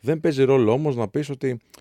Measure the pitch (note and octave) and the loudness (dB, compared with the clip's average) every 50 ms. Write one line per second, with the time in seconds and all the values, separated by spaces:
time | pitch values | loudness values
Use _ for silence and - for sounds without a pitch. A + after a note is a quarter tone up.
0 | - A#2+ D#3+ D#3+ D#3+ E3+ D3 C3+ C3+ B2+ C3+ C3+ A#2 G#2+ A#2 C#3 D#3 D3+ C3+ A#2+ | -2 -2 -4 0 0 -2 2 2 2 4 4 4 4 2 2 2 0 -2 -2 -4
1 | A2+ G2 - C#3+ D3+ C#3+ C#3+ B2+ - C3+ B2 A#2 _ _ - - | -6 -4 -4 -6 -6 -6 -8 -6 -6 -6 -6 -6 _ _ -20 -20